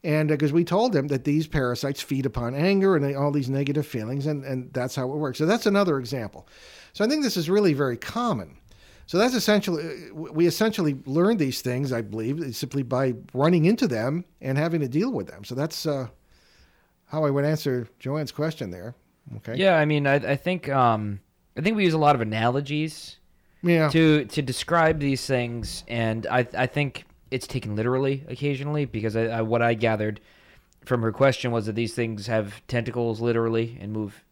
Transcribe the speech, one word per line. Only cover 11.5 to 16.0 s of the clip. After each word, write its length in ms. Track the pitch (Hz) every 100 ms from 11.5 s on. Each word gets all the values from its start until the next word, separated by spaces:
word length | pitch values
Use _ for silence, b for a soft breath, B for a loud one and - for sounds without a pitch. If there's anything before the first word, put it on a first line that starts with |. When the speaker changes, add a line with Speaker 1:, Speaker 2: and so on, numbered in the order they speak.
| 123
Speaker 1:
things, 320 | 127 123 139
I 80 | 120
believe, 540 | 104 110 113 151 143 110
simply 280 | 139 139
by 320 | 120 127 131 123 -
running 300 | 127 151 180 160
into 220 | 233 220
them 380 | 113 120 165 - _
and 160 | 135 135
having 240 | 160 165
to 60 | 135
deal 220 | 139 240
with 160 | 190 90
them. 160 | 92 101
So 100 | 123
that's, 300 | 160 - 160
uh, 220 | 139